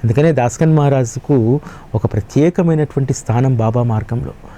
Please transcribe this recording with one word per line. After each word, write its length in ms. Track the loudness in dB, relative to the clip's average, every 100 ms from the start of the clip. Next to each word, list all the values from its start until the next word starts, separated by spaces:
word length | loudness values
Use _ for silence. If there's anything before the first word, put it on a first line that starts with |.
అందుకనే 280 | 0 2 2
దాస్కన్ 440 | 2 0 0 2 4
మహారాజుకు 840 | 2 2 -2 -6 0 2 2 0 -4 -20 -6
ఒక 120 | -4 -2
ప్రత్యేకమైనటువంటి 1040 | -4 -2 2 2 2 0 0 0 -2 -2
స్థానం 440 | -4 -2 0 2 2
బాబా 260 | 0 0
మార్గంలో. 500 | 0 -2 -4 -8 -8 -14 -20